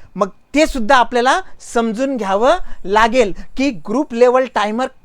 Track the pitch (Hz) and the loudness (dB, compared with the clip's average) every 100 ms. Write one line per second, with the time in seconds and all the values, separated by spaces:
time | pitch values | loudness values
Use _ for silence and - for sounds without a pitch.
0 | - 180 196 - _ 277 311 262 208 269 | -12 -4 -4 -4 _ 0 0 0 2 4
1 | 226 247 247 349 - - - 233 226 214 | 4 0 0 0 -4 -14 -6 -2 -2 -2
2 | 269 262 196 196 254 359 - - 180 208 | -4 -4 -2 0 2 0 -2 -6 0 2
3 | 226 254 208 160 - - 277 190 202 233 | 2 2 0 -2 -8 -2 -2 -4 -4 -4
4 | 302 233 247 254 262 220 208 226 262 - | -2 2 4 4 0 -2 -2 -4 -6 -8